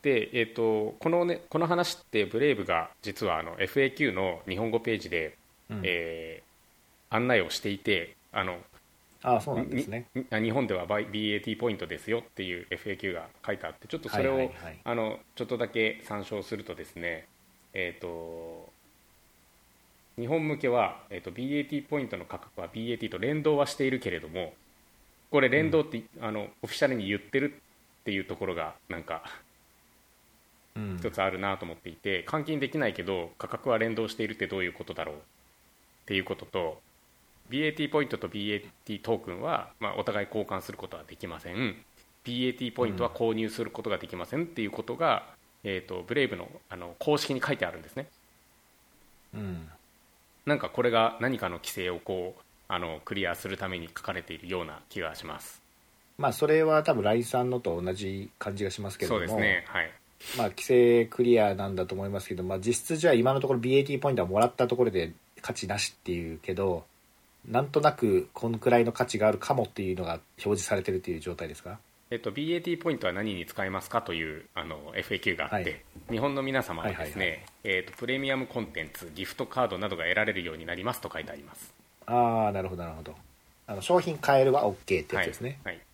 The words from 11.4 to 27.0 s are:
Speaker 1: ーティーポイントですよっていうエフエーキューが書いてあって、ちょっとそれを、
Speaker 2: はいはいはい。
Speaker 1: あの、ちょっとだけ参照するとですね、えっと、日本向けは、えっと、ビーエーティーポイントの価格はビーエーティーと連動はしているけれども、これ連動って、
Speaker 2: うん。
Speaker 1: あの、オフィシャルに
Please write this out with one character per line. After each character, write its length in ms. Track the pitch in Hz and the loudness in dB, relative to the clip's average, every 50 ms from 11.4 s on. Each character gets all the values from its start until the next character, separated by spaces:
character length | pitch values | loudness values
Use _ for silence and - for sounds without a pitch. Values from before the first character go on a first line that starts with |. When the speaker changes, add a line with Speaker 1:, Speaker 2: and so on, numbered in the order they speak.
Speaker 1:
ー 40 | - | -2
テ 80 | 113 | -4
ィ 40 | 107 | -4
ー 40 | - | 0
ポ 100 | 120 120 | 0 -2
イ 40 | 104 | -2
ン 40 | 92 | -2
ト 80 | 90 | -6
で 120 | 82 85 76 | -8 -8 -8
す 100 | - - | -2 -2
よ 80 | 107 95 | -2 -2
っ 40 | |
て 200 | - - _ - | -2 -8 _ -8
い 180 | 95 92 90 87 | -6 -6 -6 -8
う 60 | 87 - | -6 -8
エ 60 | 90 | -8
フ 140 | 87 - 107 | -6 -4 -6
エ 40 | 98 | -6
ー 20 | |
キ 100 | 87 - | -4 -4
ュ 40 | 95 | -4
ー 40 | 87 | -4
が 140 | 82 80 82 - - - | -4 -8 -12 -18 -10 -6
書 60 | - | -6
い 60 | 104 92 | -4 -4
て 80 | - 80 | -6 -10
あ 20 | |
っ 40 | - | -10
て、 120 | - - | -10 -10
ち 80 | - - | -8 -8
ょ 40 | 156 | -8
っ 20 | |
と 80 | - 110 | -6 -2
そ 100 | - 101 | 0 0
れ 80 | - 135 | 2 2
を、 40 | |
Speaker 2:
は 100 | 135 131 | 2 2
い 40 | 131 | 0
は 60 | 123 | -2
い 20 | - - - | -4 -10 -14
は 60 | 82 | -14
い。 80 | 80 - | -14 -8
Speaker 1:
あ 120 | - - 120 | -4 -2 0
の、 240 | 117 113 110 107 - - _ _ | 0 0 -2 -4 -8 -12 _ _
ち 60 | - | -8
ょ 20 | 120 | -4
っ 20 | |
と 120 | 110 127 113 | -4 -2 -2
だ 100 | 120 107 | -2 -2
け 320 | - 117 110 110 110 - | 2 2 2 2 2 -4
参 220 | - - 107 104 95 | -8 -6 -6 -6 -6
照 180 | - 110 101 | -6 -6 -6
す 140 | 95 - 113 | -4 -6 -8
る 80 | 101 - | -8 -8
と 100 | - 87 | -12 -12
で 100 | - 80 | -12 -12
す 120 | - - | -14 -12
ね、 320 | 87 85 87 82 80 - _ _ _ _ _ _ _ _ _ - | -8 -6 -6 -6 -6 -10 _ _ _ _ _ _ _ _ _ -4
え 200 | 95 90 87 85 | -4 -4 -4 -4
っ 40 | - | -8
と、 720 | - 87 85 85 82 82 82 82 82 82 82 85 85 85 _ _ _ _ _ _ _ _ _ _ _ _ _ _ _ _ _ _ _ _ _ _ _ _ _ _ _ _ _ - | -8 -8 -8 -8 -8 -10 -10 -10 -10 -12 -12 -14 -16 -20 _ _ _ _ _ _ _ _ _ _ _ _ _ _ _ _ _ _ _ _ _ _ _ _ _ _ _ _ _ -6
日 80 | 117 | -2
本 220 | 120 156 165 156 151 | 0 0 2 2 0
向 100 | 147 147 | -2 2
け 100 | - 127 | 2 4
は、 320 | 120 123 104 87 - - - - | 4 4 4 2 0 -6 -14 -10
え 80 | 101 90 | -10 -10
っ 20 | |
と、 100 | - 92 | -10 -10
ビ 180 | 90 113 127 135 | -8 -6 -4 -2
ー 100 | 143 147 | -2 -2
エ 20 | |
ー 100 | 143 143 | -2 -2
テ 60 | 147 | -4
ィ 100 | 143 131 | -6 -4
ー 20 | - | -2
ポ 120 | 151 147 | -2 -2
イ 20 | |
ン 60 | 131 107 | -2 -4
ト 80 | 104 | -6
の 80 | 92 87 | -8 -8
価 160 | - - 92 | -10 -12 -12
格 200 | - - _ - | -12 -14 _ -10
は 80 | 87 82 | -10 -8
ビ 160 | - 110 113 120 | -8 -6 -4 -4
ー 20 | |
エ 40 | 117 | -4
ー 20 | 107 | -4
テ 80 | 117 | -4
ィ 20 | 104 | -6
ー 40 | |
と 60 | - 87 | -4 -2
連 260 | 101 131 151 156 147 | -2 0 0 2 2
動 120 | 156 151 | 4 4
は 120 | 143 139 135 | 4 2 0
し 80 | - | 0
て 100 | - 139 | 0 0
い 40 | 135 | 0
る 80 | 131 127 | 0 0
け 100 | - 98 | -2 -2
れ 80 | 87 80 | -4 -4
ど 100 | 80 78 | -6 -6
も、 240 | 82 90 87 78 - _ _ _ _ _ _ _ _ _ _ _ _ _ _ _ | -6 -6 -6 -6 -10 _ _ _ _ _ _ _ _ _ _ _ _ _ _ _
こ 100 | - 143 | 4 6
れ 80 | 131 123 | 6 6
連 220 | 123 151 160 160 | 6 4 4 6
動 100 | 156 160 | 4 4
っ 40 | 147 | 2
て、 100 | 156 - | 2 -4
Speaker 2:
う 40 | 113 | -8
ん。 40 | 110 - - - | -8 -10 -12 -6
Speaker 1:
あ 100 | 117 110 | -6 -4
の、 180 | 107 107 101 - - _ | -4 -4 -6 -8 -10 _
オ 60 | - | -10
フ 80 | 113 - | -8 0
ィ 20 | |
シ 80 | - 156 | 2 2
ャ 40 | 135 | 2
ル 60 | 131 | 2
に 120 | 117 | 0